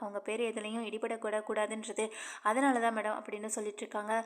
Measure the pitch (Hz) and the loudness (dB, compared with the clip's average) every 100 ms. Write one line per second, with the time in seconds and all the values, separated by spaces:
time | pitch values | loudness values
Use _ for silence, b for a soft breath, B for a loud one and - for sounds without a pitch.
0 | 214 202 196 220 233 226 214 220 220 214 | -6 -4 -2 0 0 -2 -4 -4 -4 -2
1 | 226 226 220 214 214 214 214 220 220 196 | -2 -2 0 0 0 0 0 -2 -4 -2
2 | 220 B B B 208 233 277 247 233 220 | -2 B B B 2 6 6 6 4 2
3 | 208 214 220 208 214 220 208 208 226 214 | 0 -2 -4 -6 -4 -2 -4 -4 -6 -4
4 | 208 226 | 0 0